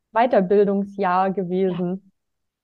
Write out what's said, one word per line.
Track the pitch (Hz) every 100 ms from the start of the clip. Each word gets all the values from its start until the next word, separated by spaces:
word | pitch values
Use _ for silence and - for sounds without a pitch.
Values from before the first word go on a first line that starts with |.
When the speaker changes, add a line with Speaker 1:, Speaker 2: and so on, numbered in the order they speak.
| _
Speaker 1:
Weiterbildungsjahr | 220 247 247 185 202 202 202 202 - 190 180 196
gewesen. | 190 175 185 190 175 180 190
Speaker 2:
Ja. | - _ _ _ _ _